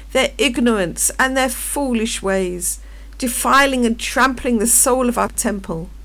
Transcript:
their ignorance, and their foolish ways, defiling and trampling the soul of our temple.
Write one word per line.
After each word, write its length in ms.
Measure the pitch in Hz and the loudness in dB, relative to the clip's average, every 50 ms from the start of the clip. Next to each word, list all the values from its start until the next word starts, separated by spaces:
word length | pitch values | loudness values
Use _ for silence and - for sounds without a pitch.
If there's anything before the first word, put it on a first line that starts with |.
| - - - | -18 -4 0
their 200 | 262 254 - - - | 0 0 0 0 0
ignorance, 720 | - 285 233 294 240 240 226 208 185 165 - - - - - - | 0 0 2 2 2 2 4 2 0 -2 -2 -2 -4 -4 0 0
and 180 | 247 262 262 | 0 2 2
their 140 | 269 254 262 | 2 0 0
foolish 720 | 262 - - - - 294 285 262 240 226 214 233 - - | 0 -4 -6 -4 -2 -2 0 0 0 0 0 -2 -4 -4
ways, 560 | - 196 190 190 190 180 180 175 180 - - - - - - - - - - - | -2 0 0 0 0 -2 -4 -4 -6 -6 -6 -6 -10 -16 -18 -18 -18 -18 -8 -4
defiling 680 | 262 240 240 - - 247 262 269 277 277 262 254 240 233 | -4 -4 -2 -2 0 4 4 6 6 4 4 2 2 2
and 120 | 226 - | 0 0
trampling 600 | - - - 262 247 262 254 - - 254 240 220 | -4 -4 0 2 2 2 2 0 0 0 2 2
the 80 | 202 233 | 2 2
soul 420 | - - - 269 247 262 254 240 | 2 2 4 4 2 2 2 0
of 80 | 240 202 | 2 0
our 120 | - 226 | -2 -2
temple. 600 | - - - 226 208 196 190 - 165 165 165 - - - - | -2 -4 -4 -2 -4 -4 -6 -6 -8 -8 -8 -10 -12 -16 -18